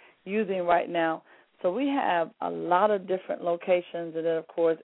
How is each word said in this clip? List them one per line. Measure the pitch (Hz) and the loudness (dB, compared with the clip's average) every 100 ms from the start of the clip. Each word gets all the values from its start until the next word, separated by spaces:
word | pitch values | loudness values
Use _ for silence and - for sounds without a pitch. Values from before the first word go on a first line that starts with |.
| - _ | -20 _
using | 185 208 196 190 | -6 -2 -2 -2
right | 170 170 - | 2 2 2
now. | 170 165 160 - - _ _ | 0 0 -2 -10 -20 _ _
So | 180 | -2
we | 202 285 | 0 0
have | 277 - 175 165 - | 0 0 0 -2 -4
a | 180 | -6
lot | 170 165 180 214 | -4 0 4 4
of | 202 185 | 2 -2
different | 185 - - | -4 -4 -4
locations, | 175 175 - 180 175 170 170 | -2 -2 2 0 0 -8 -6
and | 160 165 | -4 -2
then, | 165 | -2
of | 160 | -4
course, | - 165 160 | 0 2 2